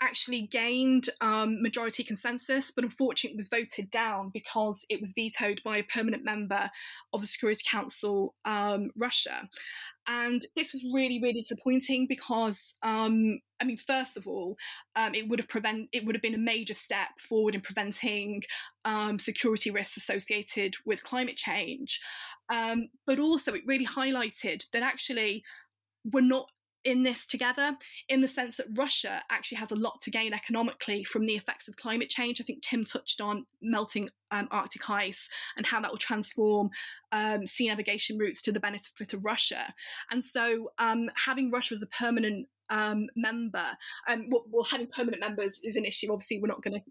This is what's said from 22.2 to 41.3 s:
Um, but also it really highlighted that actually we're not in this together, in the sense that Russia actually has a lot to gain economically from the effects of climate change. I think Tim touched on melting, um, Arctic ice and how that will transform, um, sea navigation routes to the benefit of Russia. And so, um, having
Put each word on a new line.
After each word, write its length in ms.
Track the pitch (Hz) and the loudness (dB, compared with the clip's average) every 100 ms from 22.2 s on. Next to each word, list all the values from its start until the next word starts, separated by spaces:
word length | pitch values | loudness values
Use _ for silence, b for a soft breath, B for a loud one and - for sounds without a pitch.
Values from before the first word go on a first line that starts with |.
| B B - | B B -4
Um, 400 | 233 226 233 226 _ - | -2 0 0 -2 _ 0
but 100 | 269 | 2
also 380 | 311 320 - 202 | 4 4 2 -2
it 80 | 233 | 0
really 220 | 269 233 | 0 2
highlighted 800 | 269 262 254 233 - 208 160 - | 0 0 0 -2 -4 -4 -4 -2
that 120 | 233 | -2
actually 600 | 247 262 - 233 214 208 - B B _ _ _ 226 | 0 0 -2 0 0 -2 -6 B B _ _ _ 0
we're 160 | 269 | 6
not 300 | 254 262 - _ _ _ | 6 6 0 _ _ _
in 200 | 262 254 | 2 4
this 240 | 254 240 - | 4 2 -2
together, 500 | 240 247 254 285 277 B B B | 0 0 2 0 0 B B B
in 120 | 262 | 4
the 60 | 262 | 4
sense 300 | 269 247 - | 4 -2 -4
that 80 | 254 220 | -4 0
Russia 460 | 277 - 196 196 - | 2 2 0 -2 -2
actually 300 | 226 - 220 | -4 -2 -6
has 120 | 214 | -2
a 40 | 214 | -2
lot 240 | 220 - | -2 -4
to 80 | - | -4
gain 240 | 220 220 | 0 0
economically 720 | 208 - 226 233 - - 202 | -2 -2 0 0 -2 -4 -2
from 240 | 196 226 220 | 0 0 2
the 80 | 208 | 0
effects 320 | - - - | -2 -8 -8
of 80 | - | -10
climate 340 | 233 233 233 | -4 -2 -2
change. 320 | - 240 240 | -2 0 -2
I 20 | |
think 200 | 240 - | -4 -6
Tim 220 | - 233 214 | -2 0 0
touched 360 | - - - | -4 -2 -2
on 240 | 208 208 - _ | -2 -4 -6 _
melting, 480 | 220 214 214 214 190 - - | -2 0 0 -2 -4 -8 -6
um, 160 | 202 202 | -4 -2
Arctic 400 | 208 - - - | -2 -2 -4 -2
ice 400 | 202 190 190 - B B B | 0 0 0 -2 B B B
and 80 | |
how 160 | 220 226 | 0 0
that 120 | 208 | 0
will 80 | 208 | -2
transform, 720 | - 214 208 - 214 208 208 B B B B | -2 0 0 4 6 6 4 B B B B
um, 340 | 214 214 214 196 | 0 2 0 0
sea 220 | - 233 | 0 2
navigation 500 | 214 214 214 - 214 | 0 0 0 0 0
routes 240 | 208 - | 0 0
to 100 | - | 0
the 80 | 208 | 0
benefit 540 | 202 202 - - 208 | 0 -4 -8 -12 -8
of 100 | 196 | -4
Russia. 520 | 208 233 - - - - B B B | 0 2 2 0 -6 -8 B B B
And 140 | 240 | 0
so, 480 | 240 247 233 226 220 - | 0 2 2 2 -2 0
um, 320 | 226 226 233 - | 2 4 0 0
having 280 | - | 0